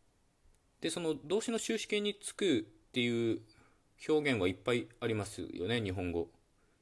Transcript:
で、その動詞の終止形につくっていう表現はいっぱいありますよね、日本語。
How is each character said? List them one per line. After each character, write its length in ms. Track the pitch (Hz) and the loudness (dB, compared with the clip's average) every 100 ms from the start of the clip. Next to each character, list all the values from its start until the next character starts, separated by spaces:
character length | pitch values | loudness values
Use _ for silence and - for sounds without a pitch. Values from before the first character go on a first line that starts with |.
| _ _ _ _ - _ _ _ | _ _ _ _ -20 _ _ _
で、 80 | 165 | -6
そ 100 | 175 | -2
の 140 | 165 | -2
動 280 | 156 151 202 | -2 0 0
詞 100 | 233 | 0
の 80 | 226 | -2
終 160 | - 226 | -2 -4
止 120 | - | -2
形 140 | 208 | -2
に 160 | 208 - | -2 -4
つ 140 | - | -10
く 280 | - 196 123 | 0 2 2
っ 20 | - - _ | 0 -10 _
て 100 | 127 | -2
い 320 | 120 117 117 | 0 2 0
う 60 | - - - - _ _ _ - | -2 -6 -20 -20 _ _ _ 2
表 220 | 151 147 | 2 4
現 100 | 117 | 2
は 60 | 92 | 2
い 40 | |
っ 20 | 95 | 0
ぱ 180 | - | 0
い 140 | 123 - - | 0 -2 -6
あ 60 | 117 | -2
り 80 | |
ま 140 | 110 98 | -2 -2
す 140 | - | -6
よ 260 | 85 - 90 | -8 -4 -2
ね、 120 | 120 | 0
日 120 | 104 | 0
本 200 | 92 90 | -2 -2
語。 200 | 85 80 - _ _ _ _ | -2 -4 -8 _ _ _ _